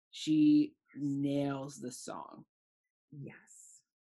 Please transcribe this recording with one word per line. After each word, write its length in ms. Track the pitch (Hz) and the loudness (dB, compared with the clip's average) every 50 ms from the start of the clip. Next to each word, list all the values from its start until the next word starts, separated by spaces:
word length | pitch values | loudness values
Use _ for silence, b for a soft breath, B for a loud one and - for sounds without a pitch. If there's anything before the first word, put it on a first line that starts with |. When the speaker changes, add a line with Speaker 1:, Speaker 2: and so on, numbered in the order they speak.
| _ _ | _ _
Speaker 1:
She 640 | - - - 156 156 156 151 151 151 147 147 - - _ _ _ - | -16 -6 -2 2 4 6 6 8 8 6 4 2 -2 _ _ _ -10
nails 840 | 139 147 143 139 139 143 143 139 143 143 139 139 135 135 143 143 143 | -6 -4 -4 -2 -2 -2 -2 0 0 -2 -2 -4 -6 -8 -10 -12 -12
the 100 | 139 123 | -12 -12
song. 540 | 127 - - - 98 82 - - - - 156 _ _ _ _ _ _ _ _ _ _ _ _ _ | -12 -12 -12 -10 -10 -10 -12 -14 -18 -20 -20 _ _ _ _ _ _ _ _ _ _ _ _ _
Speaker 2:
Yes. 680 | - 143 131 - - - _ - - - - - - - _ _ _ _ _ _ | -18 -16 -16 -16 -16 -20 _ -20 -20 -20 -20 -20 -20 -20 _ _ _ _ _ _